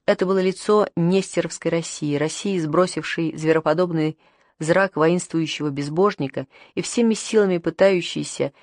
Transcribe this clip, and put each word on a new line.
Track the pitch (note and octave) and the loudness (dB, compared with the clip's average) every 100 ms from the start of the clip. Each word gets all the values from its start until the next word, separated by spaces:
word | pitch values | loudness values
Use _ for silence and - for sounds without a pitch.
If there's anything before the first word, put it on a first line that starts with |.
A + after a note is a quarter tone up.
| - | -2
Это | G3+ | 0
было | F#3 F#3+ | 2 2
лицо | F#3 F#3 - G#3+ G#3 - | 0 -2 0 2 2 0
нестеровской | E3+ F#3+ F#3+ - E3 - E3 | 2 2 0 -4 -4 -4 -4
России, | E3 E3 - D3+ C#3+ | -2 -4 -6 -4 -2
России, | D3+ - G3+ F#3+ | -2 -4 -4 -2
сбросившей | D#3 D#3+ F3+ D#3+ D#3 - D#3+ - | 0 2 2 0 -6 -4 -4 -2
звероподобный | D#3 D#3+ D#3 D#3 F3+ E3 D#3 D#3 _ _ _ - | 2 2 2 2 2 0 -2 -4 _ _ _ -8
зрак | D#3 F3+ G3 - | 0 2 2 2
воинствующего | D#3+ F3+ - E3 D#3 - D3 | 2 2 0 -2 -2 -4 -4
безбожника | C#3 C#3+ D#3 G3+ F#3+ C3+ - C3+ - - | -4 -4 0 0 0 -6 -6 -10 -14 -14
и | - | -8
всеми | - - A#3 | -4 0 2
силами | G#3+ - A3 G3 F3+ | 2 0 2 2 2
пытающейся | E3 D#3+ G3 F#3 E3 D#3 D3 - C#3 _ | -2 2 4 4 -2 -6 -8 -4 -6 _